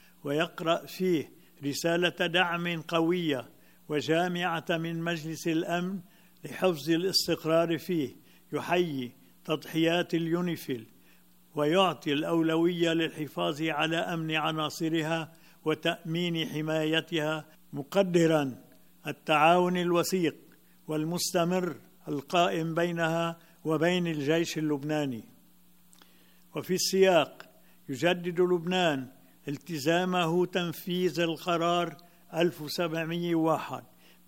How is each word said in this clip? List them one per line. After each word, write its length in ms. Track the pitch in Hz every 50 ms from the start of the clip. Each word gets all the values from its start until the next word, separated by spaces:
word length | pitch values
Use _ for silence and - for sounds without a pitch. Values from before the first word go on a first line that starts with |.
| - - - - -
ويقرأ 640 | 143 143 151 175 175 - - 165 165 170 170 -
فيه 460 | 139 - - 185 185 170 143 110 - - - - - - - 139
رسالة 640 | 143 135 - - 165 170 175 175 170 170 - 180
دعم 560 | 170 160 180 185 175 170 170 175 175 170 160
قوية 640 | 151 - 170 165 165 165 180 180 170 151 139 123 113 - - - - - - - _ -
وجامعة 760 | 151 147 117 135 160 165 180 180 175 175 180 180 165 160 - -
من 320 | 175 160 165 165 170 165
مجلس 460 | 165 170 170 160 147 160 160 156 - 170
الأمن 500 | 160 165 175 170 170 175 180 185 202 180 - - - - - - _ _ -
لحفظ 460 | 151 - - 185 190 170 143 135 160
الاستقرار 880 | 165 160 180 190 - - - 180 165 - - 156 160 165 170 165 170 147
فيه، 380 | - - 180 160 135 120 - - - - - - _ _
يحيي 600 | 151 143 - - 170 185 185 160 143 131 123 117 - - - - _ _ -
تضحيات 720 | - 156 147 - - - 160 160 165 170 175 170 170 175
اليونيفيل 720 | 165 165 160 165 175 180 175 151 - - - 131 113 110 - - - - - - - - _ _ - _ _ -
ويعطي 580 | 151 147 151 165 196 190 175 151 - - 156
الأولوية 800 | 143 147 165 165 170 165 160 160 160 165 170 175 175 170 170 165
للحفاظ 720 | 165 165 165 147 - 151 151 131 - 180 175 170 151 143
على 340 | 160 160 151 147 156 160 165
أمن 380 | 165 180 196 175 165 160 156 156
عناصرها 1000 | 156 151 160 156 160 151 143 - - 165 160 165 165 151 156 165 165 156 - - - - - - _ -
وتأمين 840 | 156 156 156 - 165 170 - - 165 160 175 175 175 165 160 151 113
حمايتها، 960 | 120 151 156 156 156 160 156 156 160 160 160 - 170 156 151 156 156 156 147 - - - - -
مقدرًا 920 | - 143 139 - - 196 196 180 170 175 165 160 165 151 143 131 113 - - - - - - - _ _ -
التعاون 720 | 147 147 - - - 156 147 151 165 175 180 180 180 180
الوثيق 600 | 180 175 175 170 170 160 - 190 190 165 147 - - - - - - _ _ - _ _ -
والمستمر 880 | 156 156 156 165 175 175 - - - 180 170 175 185 185 180 170 135 - - - - _ - 151
القائم 680 | 151 139 - - 185 175 175 190 196 165 160 165 160
بينها 640 | 170 170 175 170 170 165 160 165 170 170 165 165 - - - - _ -
وبين 420 | 151 160 151 165 175 180 180 175
الجيش 520 | 170 160 147 135 143 160 170 170 165 - 156
اللبناني. 680 | 156 151 151 139 139 151 151 151 147 135 120 110 - - - - _ _ _ _ - - - - - - - - - - - - - _ _ _ _ _ -
وفي 200 | 156 - - 185
السياق 680 | 180 - - 190 190 190 190 180 160 135 - - - - - - - - - - - - -
يجدد 520 | 135 113 147 175 185 175 170 180 170 170
لبنان 680 | 180 180 180 170 160 175 185 185 180 160 143 135 127 127 - - - - _ _ _ 143
التزامه 960 | 147 - - - 170 147 127 160 170 175 185 185 180 180 170 160 170 180 180
تنفيذ 760 | 175 - 185 175 170 151 - - 180 175 180 180 175 147 165
القرار 760 | 170 165 160 - - 185 170 165 165 175 175 175 170 165 170 - - - - - - - 170
ألف 280 | 160 175 175 - 131
وسبعمية 720 | 151 139 - 185 175 165 160 165 160 160 170 175 175 175 170
وواحد 480 | 160 160 160 151 - - - 131 120 - - - _ - - - - -